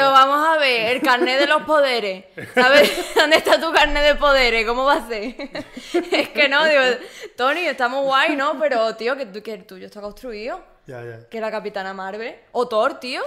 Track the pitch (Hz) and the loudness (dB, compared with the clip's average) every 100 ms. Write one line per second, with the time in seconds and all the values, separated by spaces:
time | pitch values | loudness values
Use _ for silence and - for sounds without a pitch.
0 | 277 269 269 285 311 311 277 240 220 254 | 4 6 6 4 2 2 2 0 0 0
1 | 277 247 254 262 285 302 - 311 277 240 | 2 2 2 2 2 2 2 2 2 0
2 | 208 185 - - - - 254 285 - - | -4 -8 -14 -18 -4 2 6 6 4 0
3 | 349 330 302 311 - 302 330 302 294 294 | -2 0 4 4 4 2 2 2 2 2
4 | 294 285 285 269 247 226 220 240 269 311 | 2 2 2 4 2 2 0 0 2 2
5 | 233 220 214 233 277 - 277 - - 349 | -2 -8 -8 -10 -12 -12 -14 -16 -6 -6
6 | 349 359 285 - 277 285 311 294 254 240 | -2 -2 -2 0 2 2 2 4 2 -2
7 | - - 427 - 254 311 339 269 240 269 | -8 -18 -14 -4 -2 -2 -4 -2 -2 -2
8 | 277 269 311 294 285 294 302 240 226 220 | 0 0 0 0 -2 -2 -2 0 -2 -4
9 | 226 269 247 196 214 208 185 185 190 208 | -6 -6 -8 -12 -14 -14 -16 -20 -20 -16
10 | 202 202 254 214 226 349 - _ - 123 | -16 -14 -14 -12 -10 -12 -14 _ -18 -14
11 | 120 113 113 226 220 214 202 202 190 196 | -14 -16 -14 -10 -8 -8 -10 -10 -10 -10
12 | 190 214 233 - _ 226 240 214 254 294 | -12 -10 -12 -16 _ -6 -2 0 -2 -4
13 | 254 302 | -10 -8